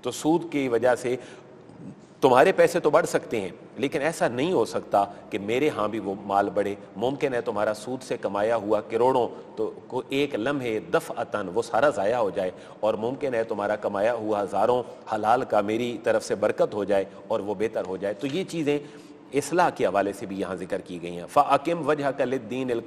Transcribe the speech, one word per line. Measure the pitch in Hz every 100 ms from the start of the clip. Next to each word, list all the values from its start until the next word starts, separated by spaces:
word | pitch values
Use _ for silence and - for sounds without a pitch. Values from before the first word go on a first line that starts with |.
तो | 127
सूद | 117 151 170 170
की | 147 135
वजह | 117 123 120
से | 127 127 - - - - - - 101 - - - 139
तुम्हारे | 123 175
पैसे | 185 170 175
तो | 156
बढ़ | 151 170
सकते | 147 - 117
हैं, | 92 - - -
लेकिन | 135 151
ऐसा | 147 165 165
नहीं | 120 160
हो | 170 110
सकता | - - 104 101 - -
कि | 107
मेरे | 101 120 147
यहाँ | 107 104
भी | 110
वो | 98 98 98
माल | 98 101
बढ़े। | 98 101 101 - 95
मुमकिन | 120 139 147
है | 120
तुम्हारा | 117 104 107 104
सूद | - 127
से | - 123
कमाया | 104 98 107 117
हुआ | 101 104
करोड़ों | - 113 123 131 110 - - -
तो | 107 - -
को | 123 -
एक | 135 143 110
लम्हे | 120 147 123 110 87
दफ़अतन | - - - 113 104 95
वो | 92
सारा | 117 110 143
ज़ाया | 123 98 123
हो | 104
जाए, | 90 92 - - -
और | 107 110
मुमकिन | 113 139 139 120
है |
तुम्हारा | 110 104 101 107
कमाया | 107 101 110 120
हुआ | 107 104
हज़ारों | 98 95 113 123 120 - -
हलाल | 110 107 127 120
का | 107
मेरी | 101 110 120 120 120
तरफ | 110
से | - 104
बरकत | 104 - 104
हो | 104 98
जाए | 98 95 - -
और | 110
वो | 98 98
बेहतर | 110 110 92
हो | 92
जाए। | 98 104
तो | 143
ये | 156 185
चीज़ें | 170 147 147 143 - - - - 135
इस्लाह | - 170 165
के | - 107
हवाले | 95 101
से | 98 107
भी | 95
यहाँ | 90 92
जिक्र | 90 95
की | - 87
गई | 85
हैं। | 87 82
फ़अकिम | 147 127 139 160 170 143
वजहक | 151 139 135
लिद्दीनिल | 127 131 107 123 131 117